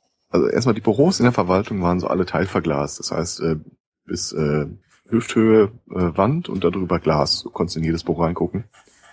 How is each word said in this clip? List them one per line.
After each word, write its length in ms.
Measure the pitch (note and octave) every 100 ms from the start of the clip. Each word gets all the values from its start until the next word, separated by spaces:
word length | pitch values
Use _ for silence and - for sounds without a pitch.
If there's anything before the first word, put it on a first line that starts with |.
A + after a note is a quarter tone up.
| _ _ -
also 180 | F2+ C2
erstmal 280 | F2 B2 A2
die 60 |
Büros 380 | A2+ G#2+ E3 F#3+
in 40 |
der 100 | B2
Verwaltung 480 | A#2+ F2+ F#2 A2 G#2
waren 180 | F2 F2+
so 80 | -
alle 180 | F2+ F2
teilverglast. 720 | D#2 F#2+ G2 D#2+ C#2+ C#2+ -
Das 120 | -
heißt, 280 | - F2 -
äh, 160 | E2 D#2 - _ _ _ -
bis, 260 | - -
äh, 340 | - D2+ D2+ D2 F#2+ _ _ -
Hüfthöhe, 640 | A2+ - A#2 A2 A2 G2+ - -
äh, 280 | F#2 F2 D#2
Wand 320 | G#2 D#3+ -
und 140 | F#2+
darüber 360 | F2 F#2+ F2+ F2
Glas. 440 | D#2 D2+ C#2 -
Du 60 | -
konntest 280 | - E2+ E2
in 60 |
jedes 200 | D#2+ E2
Büro 180 | - D#2+
reingucken. 440 | E2+ F2 E2+ G2+ - - _ _ -